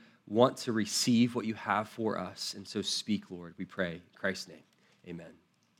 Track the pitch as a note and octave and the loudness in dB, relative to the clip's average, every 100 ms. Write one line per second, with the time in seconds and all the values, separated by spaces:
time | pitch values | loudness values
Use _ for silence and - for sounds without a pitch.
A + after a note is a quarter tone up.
0 | - - - G#2 B2+ - - A2 G#2+ - | -16 -20 0 6 6 4 -2 0 0 2
1 | - A#2 B2 A#2+ G#2+ G#2 - G2+ G#2 - | 6 6 6 4 -4 -4 0 0 0 -4
2 | A2 F2 F2+ - - G2+ F#2+ G#2+ F#2 - | -2 -2 -6 -8 -10 -10 -8 -4 -2 -2
3 | - G2+ - F2+ E2+ E2 F#2 - F2+ D#2+ | 0 -2 -2 -12 -12 -10 -8 -2 -2 -4
4 | - - G2 F#2+ - D#2 - _ _ _ | -14 -6 -4 -4 -8 -16 -20 _ _ _
5 | F2+ E2+ E2 E2 _ _ _ | -12 -12 -12 -20 _ _ _